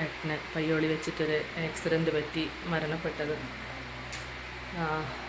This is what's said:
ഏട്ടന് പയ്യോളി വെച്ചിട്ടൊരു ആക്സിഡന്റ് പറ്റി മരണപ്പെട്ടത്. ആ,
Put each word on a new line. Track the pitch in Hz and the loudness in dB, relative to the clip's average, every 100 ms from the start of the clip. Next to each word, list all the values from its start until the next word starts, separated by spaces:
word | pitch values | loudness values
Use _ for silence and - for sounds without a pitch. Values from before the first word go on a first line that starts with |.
ഏട്ടന് | 156 - 160 151 - | -2 -2 -2 -2 -2
പയ്യോളി | 170 156 160 156 | 0 4 4 4
വെച്ചിട്ടൊരു | 156 160 160 156 151 - - 160 | 2 0 0 2 2 0 -2 -2
ആക്സിഡന്റ് | 156 170 160 165 156 | 0 2 4 6 4
പറ്റി | 151 160 156 - 175 | 2 0 -2 -2 0
മരണപ്പെട്ടത്. | 160 160 160 170 156 151 151 127 - - - - - - - - - - - - 175 | 0 2 0 0 0 0 -2 -4 -6 -8 -8 -8 -8 -6 -6 -6 -8 -8 -8 -6 -2
ആ, | 165 156 147 - | 0 2 0 -4